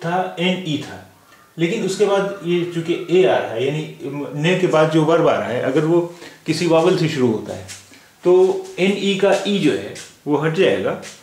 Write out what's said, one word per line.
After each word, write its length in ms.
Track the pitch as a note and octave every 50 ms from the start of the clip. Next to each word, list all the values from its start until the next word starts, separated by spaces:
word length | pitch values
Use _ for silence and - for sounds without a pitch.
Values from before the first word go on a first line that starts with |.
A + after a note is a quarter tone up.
| E3
था, 320 | E3+ F3 F#3 F3+ - - E3
एन 260 | F3 F#3 F3+ - -
ई 160 | D#3+ C#3+ B2 -
था, 180 | - G2 F#2+ - - _ _ _ _ - - - _ _ D#3+
लेकिन 280 | E3+ E3+ A3+ G#3+ F#3
उसके 180 | F#3 - G3+ G#3
बाद 360 | F#3+ G3 G3 G3 - - - E3
ये 280 | F3 F3 F3 D#3+ - D#3+
चूंकि 320 | E3 D#3+ F3 E3 - - -
ए 160 | E3+ F#3 -
आ 120 | - - -
रहा 140 | - -
है, 120 | A2 A#2 C3
यानी 340 | C#3+ D#3 D#3 D#3 - - - A2+ C#3 C#3+ D3 C#3 B2 - D3
ने 200 | D#3 F3 F#3 F3+
के 60 | F#3
बाद 240 | E3 D3+ D#3 D#3 D#3
जो 140 | D#3+ D#3+ D3+
वर्ब 240 | D#3 E3 D#3+ D3+ C#3+
आ 60 | G#2
रहा 140 | G2 - G2+
है, 140 | A#2 B2+
अगर 220 | - C3 C3 D#3 D3+
वो 300 | D#3+ F3 E3+ E3+ E3+ - - - - - - -
किसी 200 | D#3+ D#3 - F3
vowel 320 | E3 E3 D#3+ D#3+ F#3 F3+ D#3+
से 100 | D#3+ D3+
शुरू 240 | - C3+ B2 A#2
होता 220 | G#2+ G2 G2+ G2 F#2+
है, 100 | G2 - - - - - - - - - _ _ _ -
तो 420 | F3 F3+ F#3 F#3 F#3+ F#3+ - - - - -
एन 140 | F#3 G3+ G#3
ई 220 | G3 G3+ G3 F#3+ F#3+
का 260 | G3+ G3 F3 - -
ई 120 | G3+ G3+ F#3
जो 140 | D#3 C#3
है, 220 | G2+ G2 G2+ - - - - - - _ -
वो 100 | D3 D3
हट 180 | C#3 D3+ D#3+ D#3+
जाएगा 480 | F#3+ F3+ A#2 G2 F#2 G2+ C#3 F#3 - - - - -